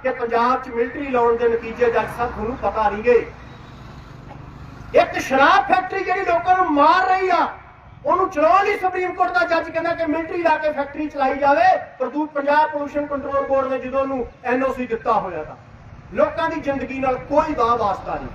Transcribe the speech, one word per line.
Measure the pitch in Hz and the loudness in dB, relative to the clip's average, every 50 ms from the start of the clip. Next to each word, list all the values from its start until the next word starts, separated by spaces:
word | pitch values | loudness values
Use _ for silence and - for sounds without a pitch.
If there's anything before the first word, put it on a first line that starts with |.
ਕਿ | 254 254 | -4 -4
ਪੰਜਾਬ | 240 - 240 226 233 233 233 247 254 247 | -2 -2 -2 0 2 2 4 2 2 0
'ਚ | - 262 | -2 -4
ਮਿਲਟਰੀ | 233 233 240 262 - 302 285 269 | -2 -2 -2 -2 -4 -6 -4 -2
ਲਾਉਣ | 254 240 233 233 233 | 2 2 4 4 4
ਦੇ | 233 240 233 | 4 2 2
ਨਤੀਜੇ | 226 226 - 226 208 240 240 233 | 2 0 -2 -6 -2 0 0 2
ਜੱਜ | 226 220 214 - - | 2 2 0 -2 -4
ਸਾਹਿਬ | 240 240 240 | -4 -6 -4
ਤੁਹਾਨੂੰ | - 208 214 233 262 | -4 -4 -4 -4 -4
ਪਤਾ | - 214 202 214 220 214 202 | -2 -4 -2 0 0 0 0
ਨਹੀਂ | 202 214 214 | 0 2 4
ਗੇ। | 247 247 214 - - - - - - - - - - - - - - - - - - - - - - - - - - - - - - - - - - - | 4 4 4 4 0 -8 -16 -18 -20 -20 -20 -20 -20 -20 -20 -18 -18 -18 -18 -18 -18 -18 -18 -18 -18 -18 -16 -16 -18 -18 -18 -18 -18 -18 -16 -6 -2 -2
ਇੱਕ | - 349 - - 349 | -2 -2 -2 -4 -6
ਸ਼ਰਾਬ | - - 262 269 277 330 381 403 392 - | -4 0 2 4 6 6 6 4 4 2
ਫੈਕਟਰੀ | 359 370 370 - 403 381 370 | 0 0 0 -2 -4 -4 -4
ਜਿਹੜੀ | 359 370 381 370 | -2 -2 -2 0
ਲੋਕਾਂ | 349 339 339 349 370 370 | 0 0 0 2 2 2
ਨੂੰ | 370 359 320 | 2 2 2
ਮਾਰ | 294 285 294 320 359 370 381 | 2 4 6 6 6 6 4
ਰਹੀ | 370 370 381 381 370 | 2 2 2 2 2
ਆ, | 349 320 269 - - - - - - - - - - - - | 2 2 2 0 -4 -10 -18 -20 -20 -20 -20 -20 -18 -6 -2
ਉਹਨੂੰ | 285 339 370 381 - | 0 2 2 2 0
ਚਲਾਉਣ | - 294 311 320 370 392 403 | 2 2 4 6 6 6 4
ਲਈ | 415 415 - | 2 0 0
ਸੁਪਰੀਮ | 370 370 370 359 359 359 359 | -2 -2 -2 -2 -2 -2 0
ਕੋਰਟ | - 359 349 | 0 0 0
ਦਾ | 349 349 | 2 0
ਜੱਜ | 339 330 330 320 - 330 | 2 2 0 0 -2 -2
ਕਹਿੰਦਾ | 320 320 330 339 339 | -4 -2 -2 -2 -2
ਕਿ | 330 330 | -2 -2
ਮਿਲਟਰੀ | 311 302 330 330 - 381 349 | -2 -2 -2 -4 -4 -2 0
ਲਾ | 330 330 311 | 2 2 2
ਕੇ | 302 320 302 | 2 2 0
ਫੈਕਟਰੀ | 294 277 285 277 - 285 302 | 0 -2 -4 -4 -6 -6 -6
ਚਲਾਈ | 294 - 277 262 262 285 277 | -6 -2 0 0 0 0 2
ਜਾਵੇ। | 285 277 294 320 349 370 339 - - - - - | 4 4 6 6 6 6 4 4 0 -6 -6 -6
ਪ੍ਰਦੂਤ, | 254 - - 294 311 302 | -6 -4 -2 -4 -4 -2
ਪੰਜਾਬ | - 285 277 285 294 302 311 311 | -4 -2 0 2 4 4 4 2
ਪੋਲਿਊਸ਼ਨ | 302 294 285 277 - 294 294 | 0 -4 -6 -4 -4 -4 -4
ਕੰਟਰੋਲ | 285 277 269 262 277 277 277 269 | -2 -4 -6 -4 -2 -2 -2 0
ਬੋਰਡ | 247 269 269 262 | 2 0 0 0
ਨੇ | 262 262 247 | 0 -2 -4
ਜਦੋਂ | 247 254 262 269 | -4 -4 -2 -2
ਉਹਨੂੰ | 269 269 269 254 233 - - - - | -2 -2 -2 -4 -6 -6 -10 -8 -4
ਐਨ | 240 254 262 262 | -2 0 0 0
ਓ | 262 | -2
ਸੀ | 254 254 247 | -2 -4 -4
ਦਿੱਤਾ | 226 226 226 - 247 | -4 -6 -4 0 0
ਹੋਇਆ | 226 202 185 180 170 156 156 | 0 0 0 -2 -6 -8 -10
ਤਾਂ | 160 - - - - - - - - - - - - 180 | -10 -14 -18 -20 -20 -20 -20 -20 -20 -20 -20 -18 -4 0
ਲੋਕਾਂ | 247 311 - - 330 330 330 | 0 0 2 2 0 -2 -2
ਦੀ | 320 294 | -2 -2
ਜ਼ਿੰਦਗੀ | - 277 269 254 247 240 269 262 | -2 -4 -4 -4 -4 -6 -4 -2
ਨਾਲ | 262 262 254 | -2 0 -2
ਕੋਈ | - - - 285 302 311 311 - | -2 -4 0 2 2 2 2 2
ਵਾਹ | 247 233 233 240 | 2 2 2 2
ਵਾਸਤਾ | 233 214 202 185 - - 185 165 | 2 0 0 -2 -4 -6 -6 -6
ਨਹੀਂ। | 147 131 120 - | -6 -6 -10 -12